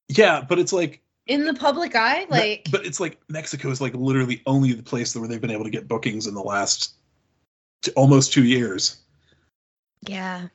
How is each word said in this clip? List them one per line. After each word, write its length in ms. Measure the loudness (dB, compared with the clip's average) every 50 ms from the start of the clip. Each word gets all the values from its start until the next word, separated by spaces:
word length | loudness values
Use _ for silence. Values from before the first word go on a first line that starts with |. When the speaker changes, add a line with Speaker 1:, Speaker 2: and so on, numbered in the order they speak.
| _
Speaker 1:
Yeah, 340 | 0 4 4 6 6 4 2 0
but 100 | 0 0
it's 160 | 0 2 0 0
like 280 | -2 -2 -4 -6 _ _ _ _ _ _
Speaker 2:
In 180 | -2 -2 -2 0
the 80 | -2 -4
public 420 | 0 0 0 0 0 -4 -2 0
eye? 260 | 0 2 2 0 -2
Speaker 1:
Me-, 60 | -2 0 0 2
Speaker 2:
Like 280 | 2 0 -2 -4 -4 -2
Speaker 1:
but 120 | -2 -2 -2
it's 140 | -6 -6 -6
like 200 | -6 -6 -6 _ _ -12
Mexico 400 | -10 -10 -8 -10 -10 -6 -6 -6
is, 100 | -4 -4
like, 140 | -4 -6 -4
literally 480 | -2 0 0 2 2 0 0 -4 -4 -2
only 260 | 0 2 4 4 2 2
the 80 | -2 -4
place 320 | -6 -6 -4 -4 -4 -6
where 120 | -6 -6
they've 120 | -6 -6 -6
been 120 | -4 -4
able 120 | -4 -6 -6
to 60 | -6
get 180 | -8 -8 -6
bookings 380 | -6 -6 -4 -4 -6 -6 -6 -6
in 80 | -8 -8
the 80 | -8
last 540 | -6 -4 -4 -2 0 -2 -2 -2 -4 -8 _ _ _ _ _ _ _ _ _ _ _ _ _ _ _ _ _ _ -8
t-, 80 | -2 2
almost 380 | 6 8 8 8 8 6 4 4
two 100 | 4 6
years. 540 | 6 4 2 0 -2 -2 -4 -4 -4 -6 -8 _ _ _ _ _ _ _ _ _ _ _ _ _ _ _ _ _ _ _ _ -14
Speaker 3:
Yeah. 400 | -12 -10 -8 -8 -8 -8 -10 -12 -16